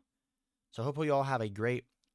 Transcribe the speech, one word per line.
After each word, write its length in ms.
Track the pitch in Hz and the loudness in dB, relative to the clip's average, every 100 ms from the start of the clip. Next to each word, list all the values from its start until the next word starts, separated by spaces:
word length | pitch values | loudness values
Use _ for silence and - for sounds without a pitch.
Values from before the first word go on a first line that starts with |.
| _ _ _ _ _ _ _ | _ _ _ _ _ _ _
So 100 | - | -6
hopefully 280 | 127 143 151 | -4 -2 2
you 40 | |
all 80 | 139 | 2
have 180 | 135 127 | 2 0
a 100 | 110 | -2
great 360 | 98 113 123 - _ _ | -2 -2 -2 -6 _ _